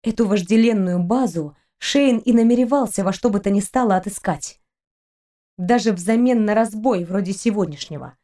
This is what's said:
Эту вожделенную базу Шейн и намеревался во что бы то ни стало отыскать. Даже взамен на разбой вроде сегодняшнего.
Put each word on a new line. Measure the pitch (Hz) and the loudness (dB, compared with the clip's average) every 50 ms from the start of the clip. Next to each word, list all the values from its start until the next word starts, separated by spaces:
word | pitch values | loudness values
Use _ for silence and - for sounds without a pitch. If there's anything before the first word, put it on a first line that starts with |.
| - | -4
Эту | 226 220 - 233 | -4 0 0 0
вожделенную | 196 202 202 175 180 220 220 226 233 226 202 185 180 175 180 | 2 2 -2 0 2 2 4 4 4 2 0 0 0 0 -2
базу | 175 175 226 262 262 202 170 170 147 147 - _ _ _ _ | 0 0 0 0 0 -2 -2 -4 -8 -8 -12 _ _ _ _
Шейн | _ - - - 285 285 269 247 | _ -8 0 2 2 4 4 2
и | 220 - 247 226 | 2 2 2 4
намеревался | 233 226 226 240 240 254 233 277 285 247 196 - - 190 | 4 6 4 4 2 2 0 0 0 0 -2 -4 -2 -2
во | 190 190 | -2 -2
что | - - 247 | 0 0 0
бы | 202 202 | 0 0
то | 202 202 | 0 0
ни | 196 196 | 0 0
стало | - - - 262 247 220 190 | -2 -2 -2 0 0 2 0
отыскать. | 185 185 208 202 - - 190 160 147 - - - _ _ _ _ _ _ _ _ _ _ _ _ _ _ _ _ _ _ _ _ | 0 -2 -6 -12 -6 -6 -6 -6 -6 -8 -16 -16 _ _ _ _ _ _ _ _ _ _ _ _ _ _ _ _ _ _ _ _
Даже | - 180 175 240 240 - 226 202 | -8 -2 0 0 2 2 0 -2
взамен | 175 175 196 220 233 247 254 247 226 214 | -2 -2 0 0 2 2 2 2 2 0
на | 208 214 | 2 2
разбой | 220 226 220 220 214 214 262 226 180 175 | 0 0 0 -4 -2 -2 0 0 0 -4
вроде | 170 185 202 190 180 196 | -4 -4 -4 -4 -4 -6
сегодняшнего. | - - 233 202 208 190 156 147 - - - 156 143 127 135 _ _ | -4 -2 -2 0 0 -2 -4 -4 -12 -14 -14 -12 -14 -14 -16 _ _